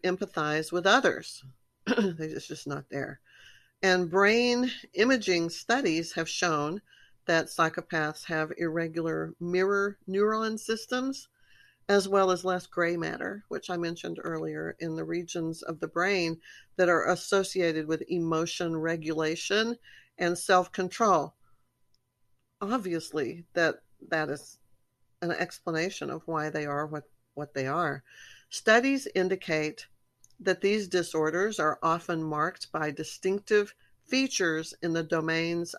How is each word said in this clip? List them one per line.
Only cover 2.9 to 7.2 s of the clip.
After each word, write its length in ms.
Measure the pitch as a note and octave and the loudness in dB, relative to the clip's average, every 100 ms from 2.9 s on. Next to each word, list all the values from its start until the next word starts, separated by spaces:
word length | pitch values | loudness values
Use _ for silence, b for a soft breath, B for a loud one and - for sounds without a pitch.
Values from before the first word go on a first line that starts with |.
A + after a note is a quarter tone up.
| C#3 C3 - _ B B B B - | -8 -8 -10 _ B B B B -2
And 300 | F#3+ F#3 F3 | 2 4 4
brain 580 | F3+ G3+ A3+ B3 A#3+ B3+ B - | 4 6 6 4 2 0 B -6
imaging 560 | - B3 C4 G#3 F3 E3+ | 2 4 4 4 2 0
studies 640 | - - B3 A3 D#3+ E3 | -4 0 0 2 0 -2
have 160 | - E3 | -4 -4
shown 520 | - F3+ D3+ D3 G3 _ b b b | -2 0 0 -2 -4 _ b b b